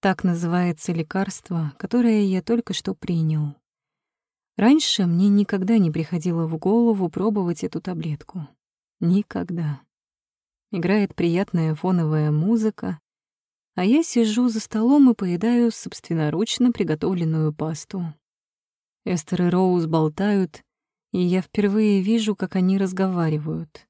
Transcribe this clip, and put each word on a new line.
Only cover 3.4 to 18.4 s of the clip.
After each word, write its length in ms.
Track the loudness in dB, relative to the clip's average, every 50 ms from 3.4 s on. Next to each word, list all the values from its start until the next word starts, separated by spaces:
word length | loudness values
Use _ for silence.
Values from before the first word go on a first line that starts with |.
| -2 -2 -6 _ _ _ _ _ _ _ _ _ _ _ _ _ _ _ _ _ _ _ _
Раньше 500 | 2 4 4 4 4 2 0 -2 0 0
мне 220 | 0 2 2 2 4
никогда 480 | 4 4 2 2 -2 -4 0 2 2 4
не 120 | 4 2
приходило 560 | 0 -2 -4 -4 -4 -4 -2 -2 -2 -2 -2
в 100 | -2 -4
голову 520 | -2 0 0 2 4 4 2 2 0 -2 -4
пробовать 560 | -2 -2 -2 0 0 0 -2 -2 -2 -4 -6
эту 160 | -6 -8 -8
таблетку. 640 | -8 -8 -8 -6 -6 -6 -6 -8 -10 _ -12 -12 -12 -12 _ _ _ _ _ _ _ _ _ _
Никогда. 800 | 0 2 2 2 0 _ -6 -8 -6 -6 -6 -4 -4 -4 -6 -6 _ _ _ _ _ _ _ _ _ _ _ _ _ _ _ _ _ _
Играет 460 | -6 -4 0 0 2 2 0 -2 -2
приятная 580 | -2 0 0 0 0 -2 -2 -2 -2 0 0 -2
фоновая 560 | -2 -2 0 0 2 2 2 0 0 2 2
музыка, 720 | 2 2 2 2 2 2 0 -2 -4 -4 -8 -8 -8 -8 _ _ _ _ _ _ _ _ _ _ _ _ _ _ _
а 100 | -2 2
я 200 | 2 4 2 2
сижу 440 | 0 0 0 0 2 2 0 0 0
за 120 | 0 -2
столом 500 | -8 -6 -4 0 2 4 6 8 8 6
и 40 | 6
поедаю 580 | _ 0 -2 -2 0 0 0 2 2 2 2 0
собственноручно 1000 | -4 -12 -12 -14 -14 _ -4 -2 -2 0 -2 0 -2 -2 -4 0 0 2 0
приготовленную 840 | 2 0 -2 -2 -2 -2 -2 -2 -2 0 -2 0 0 0 0 0 -2
пасту. 640 | _ -6 -6 -6 -8 -10 _ -8 -8 -8 -8 -10 _ _ _ _ _